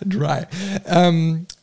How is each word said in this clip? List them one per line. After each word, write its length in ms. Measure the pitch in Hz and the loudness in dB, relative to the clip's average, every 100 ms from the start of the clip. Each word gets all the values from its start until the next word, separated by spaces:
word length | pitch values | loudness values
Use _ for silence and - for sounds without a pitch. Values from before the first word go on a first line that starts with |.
Dry. 420 | 196 190 147 139 - 170 196 196 - | -2 -2 0 -2 -4 -8 -6 -6 0
Ähm 600 | 175 180 170 160 160 175 - | 4 4 4 2 0 -6 -14